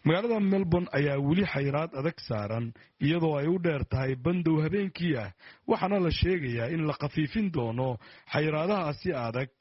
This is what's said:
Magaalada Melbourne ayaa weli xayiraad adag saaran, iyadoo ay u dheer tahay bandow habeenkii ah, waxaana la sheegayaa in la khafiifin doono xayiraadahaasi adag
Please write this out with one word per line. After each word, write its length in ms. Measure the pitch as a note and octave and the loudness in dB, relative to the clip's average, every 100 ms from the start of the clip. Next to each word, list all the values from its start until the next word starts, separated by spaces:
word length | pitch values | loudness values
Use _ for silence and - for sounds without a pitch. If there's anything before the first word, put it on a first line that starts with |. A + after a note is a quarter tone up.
Magaalada 360 | D#3 E3+ A#3 A3+ | 2 2 2 0
Melbourne 480 | G3 F#3+ F#3+ F3 F3 | 2 2 2 0 0
ayaa 260 | C3+ D3 C#3 | 0 0 0
weli 220 | C#3+ E3+ G3 | 2 2 2
xayiraad 440 | C#3+ C#3 C#3+ E3 | 0 -2 -2 -4
adag 240 | C3+ D3 - | -4 -4 -6
saaran, 480 | - A2 G#2 A2+ A#2 - - _ | -6 -4 -2 -4 -4 -8 -20 _
iyadoo 340 | C#3 E3+ D#3+ D3 | 0 2 2 0
ay 80 | D3 | 0
u 120 | F#3 | 0
dheer 220 | E3+ C#3+ - | 0 0 -2
tahay 280 | B2+ C3 C3 | -2 0 0
bandow 400 | B2 - E3 D#3+ | 0 2 2 2
habeenkii 540 | D#3 G3 G3 - E3+ C3 | 2 0 -2 -2 -2 -2
ah, 140 | G2 - - - - | -4 -12 -20 -16 -2
waxaana 320 | A3+ F#3+ G3+ | 0 2 2
la 100 | F3 | 2
sheegayaa 580 | - F3 F#3 C3+ A#2 A#2 | 2 2 2 0 -2 -2
in 140 | E3 D#3 | -2 -2
la 60 | |
khafiifin 540 | C#3+ D3 - D3+ A3+ G3+ | -2 -2 0 -2 0 0
doono 360 | D#3 A#2 A#2 C3 A#2+ - - - | 0 -2 -2 -2 -4 -10 -20 -4
xayiraadahaasi 840 | C#3+ D#3 D3+ E3+ G#3 D#3+ C#3+ - | 0 0 0 0 0 0 -2 -4
adag 340 | C#3+ A#2 A#2 C3+ _ | -2 -2 -2 -6 _